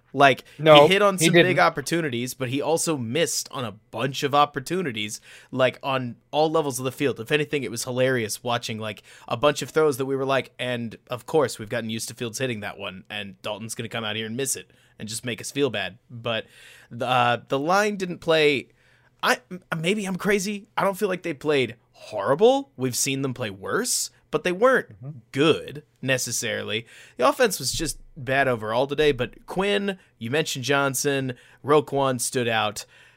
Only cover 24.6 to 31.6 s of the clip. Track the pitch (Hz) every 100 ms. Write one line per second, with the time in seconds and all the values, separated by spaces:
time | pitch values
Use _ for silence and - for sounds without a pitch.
24.6 | 254 226 - 95 131 139 - 135 160 98
25.6 | 92 139 - _ 127 127 123 117 113 104
26.6 | 104 110 - - - - 262 285 233 -
27.6 | 127 - 156 - - - 127 135 131 117
28.6 | 107 117 131 143 151 123 117 - - 180
29.6 | 202 202 196 190 _ - 117 151 156 139
30.6 | 123 139 139 131 147 139 131 120 - -